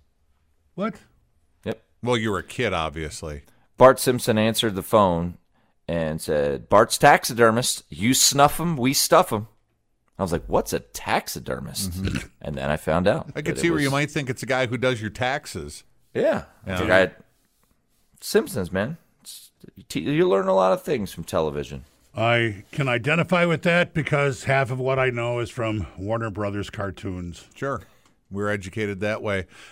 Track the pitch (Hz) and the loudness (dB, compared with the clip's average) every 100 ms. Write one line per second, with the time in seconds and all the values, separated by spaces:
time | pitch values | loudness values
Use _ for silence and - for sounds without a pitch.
0 | _ _ _ _ _ _ _ - 214 - | _ _ _ _ _ _ _ -8 -8 -8
1 | _ _ _ _ _ _ 107 - _ _ | _ _ _ _ _ _ -10 -10 _ _
2 | 117 120 110 92 - - 113 87 80 80 | -2 0 0 -4 -4 -4 -2 0 -2 -4
3 | 76 - 80 73 - _ _ - 127 131 | -8 -8 -10 -12 -16 _ _ 8 8 8
4 | 131 123 - 107 110 110 110 95 - 113 | 2 0 2 2 2 2 0 -2 4 6
5 | 95 85 87 - _ _ _ _ - 85 | 6 4 -2 -8 _ _ _ _ -6 -4
6 | 78 80 - 73 71 67 - 101 117 - | -2 -4 -2 0 0 -2 4 4 6 6
7 | 143 135 - 117 117 113 127 - - 73 | 6 6 4 4 4 4 0 -4 -8 -2
8 | 113 131 - 139 143 - 170 143 127 139 | 0 4 4 6 4 4 -2 0 0 0
9 | - 170 180 107 113 _ _ _ _ _ | 4 4 4 -2 -6 _ _ _ _ _
10 | _ - 92 82 - - - - - - | _ -6 -2 -2 -2 -2 -2 -6 -6 -10
11 | 104 127 - - - 64 - - 95 90 | -4 -4 -4 -8 -8 -8 -8 -8 -6 -4
12 | 95 - - - - 69 69 76 - 80 | -4 -4 -8 -12 -10 -6 -2 -2 0 0
13 | 95 156 - - 160 131 165 156 139 139 | 2 0 -4 -10 -6 -2 0 0 0 0
14 | 147 160 131 123 120 131 123 120 127 117 | -2 -4 -6 -6 -2 -2 -2 -2 -2 -2
15 | 107 - 127 143 - 90 73 - - _ | -6 -4 -4 -4 -8 -12 -12 -14 -20 _
16 | _ - - - - _ 95 92 87 92 | _ -2 0 -2 -6 _ -8 -4 4 4
17 | 92 - _ _ _ _ _ _ _ _ | 4 0 _ _ _ _ _ _ _ _
18 | _ _ - 214 - 113 85 95 117 165 | _ _ 0 0 0 -4 -4 -4 -4 -6
19 | _ _ - - - _ - - - - | _ _ -20 -20 -20 _ -20 -20 -10 -6
20 | 98 151 180 196 190 190 185 180 - 131 | -2 2 2 2 2 2 4 2 -2 -4
21 | 95 - 82 90 78 71 69 67 - _ | -4 -10 -4 -2 -2 -4 -8 -10 -16 _
22 | _ - 113 120 113 98 - - 139 120 | _ -2 0 2 0 -4 -10 -4 -2 -2
23 | 135 165 165 180 175 160 175 175 170 160 | 0 0 2 2 2 2 2 2 0 -2
24 | - 147 143 123 - 135 123 127 131 135 | 0 0 0 -2 0 0 0 -2 -2 0
25 | 131 120 120 120 113 - 113 107 78 82 | 0 0 -2 -4 -4 -4 -4 -4 -6 -8
26 | 101 117 113 101 101 101 95 - 98 90 | -4 -4 -4 -4 -4 -4 -6 -6 -8 -8
27 | 101 92 87 80 - - 139 113 - _ | -8 -8 -10 -12 -18 -8 -6 -6 -10 _
28 | _ _ - 98 104 104 95 110 104 95 | _ _ -12 -6 -2 -2 -4 -6 -4 -2
29 | 104 107 107 95 92 - - | -4 -2 -2 -4 -4 -14 -20